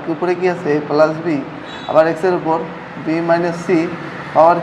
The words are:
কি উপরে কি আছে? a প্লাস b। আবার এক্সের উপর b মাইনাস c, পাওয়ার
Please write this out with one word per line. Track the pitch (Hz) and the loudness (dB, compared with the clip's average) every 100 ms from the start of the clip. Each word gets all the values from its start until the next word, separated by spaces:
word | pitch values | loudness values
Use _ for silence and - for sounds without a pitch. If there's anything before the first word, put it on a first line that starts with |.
কি | 147 156 | -2 -2
উপরে | 175 175 | -2 0
কি | 185 | 0
আছে? | 175 151 147 | 0 0 0
a | 147 | 0
প্লাস | 147 156 156 | 2 2 2
b। | 165 147 127 - - - - | -4 -4 -4 -12 -14 -12 0
আবার | 151 160 | 4 4
এক্সের | 160 185 180 | 2 0 0
উপর | 151 165 165 - - - | 0 -2 -2 -10 -14 -10
b | 147 160 165 | -4 -2 2
মাইনাস | 170 175 170 - | 2 2 -2 0
c, | 175 170 - - - - 143 | 2 2 -4 -10 -12 -2 4
পাওয়ার | 160 175 | 6 4